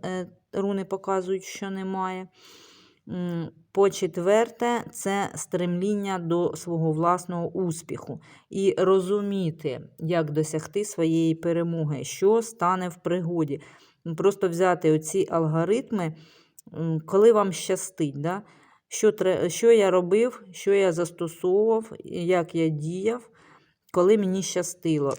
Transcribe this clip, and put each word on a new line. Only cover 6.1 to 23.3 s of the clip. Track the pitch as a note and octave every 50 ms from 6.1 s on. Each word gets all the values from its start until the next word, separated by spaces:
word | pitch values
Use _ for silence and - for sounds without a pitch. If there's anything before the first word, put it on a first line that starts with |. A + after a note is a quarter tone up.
| F#3+ F3+
до | E3+ D#3+ E3+ F3 F3 - -
свого | - - E3+ E3+ D#3+ D#3+ D#3+
власного | D#3 D#3 E3+ E3+ F3+ F3+ F3+ - F3 F3 E3+ -
успіху | - F3+ F#3+ F3 D#3 E3 - - - - - - C3 - - - - - _ _
і | - G3 G3 F#3+ - -
розуміти, | F#3 F#3 F#3+ F#3+ F3+ F3+ G3+ G#3 G3+ G3+ G3+ G3 F#3 D#3+ D#3 - - D3 B2 - - - _ -
як | D#3+ D#3+ F3 E3+ D#3+ D3
досягти | D3 D#3 D#3 D#3 - D#3 D#3 - - G3+ G#3
своєї | - - - E3 D#3+ E3 E3 E3 E3 D#3+
перемоги, | D#3+ E3 E3+ E3 E3+ E3+ E3+ E3 E3 D#3 D3 D3+ D#3+ D#3+
що | - - - F#3+ G3 A3 A#3
стане | A3+ A3 - - F3+ F3 F#3 F#3 F#3 F3+
в | E3+
пригоді. | - - F3 F3 F3+ E3+ E3 F3 E3 D#3 C#3 C#3 D3+ - - - - _ _ _ _ -
Ну, | E3 E3
просто | D#3 F3+ G3 G3 G3 G3+ F3+
взяти | E3 E3+ F#3 F3+ F3+ F3 - D#3
оці | D#3 D#3 D#3+ - - F#3+ - -
алгоритми, | - E3 D#3+ D#3 D#3 E3 E3 F3 G#3+ A#3+ C4+ - A#3 G3+ F3 D#3 D#3 - - - _ _ _ _ _ - _ - -
м, | - D#3+ E3 D#3+ D#3 D#3
коли | - F#3+ G3 G#3+ A#3
вам | A3+ G#3+ G3+ F#3+
щастить, | E3 - - - F#3+ F#3 - - - - E3 C#3+ C3+ C#3+
да? | C#3+ E3 F#3 G3+ G#3 - _ _ _ _ _ _ _ _ -
Що | - - G#3+
тре-, | G3+ - F#3 F#3 F3+ - - F3
що | D#3+ - A3+ A#3
я | A#3 A3 G3 F#3
робив, | F3 F#3 F3+ F3 F#3+ A3 A#3 B3+ A#3+ - G3+ F#3+
що | F3 - - G3 G3+
я | G3+ G3 F#3
застосовував, | E3 E3+ F3 D#3+ E3+ - F3 D#3+ - - - F#3 F#3 G3+ G#3+ A3+ A3+ A3+ A3 A3 - - -
як | - - F3 E3+ F3 F#3 F3 E3 E3 -
я | E3 D#3+ D#3+
діяв, | D#3 D3 D3+ D#3+ F3 F#3 F#3+ A3 A#3 B3 - -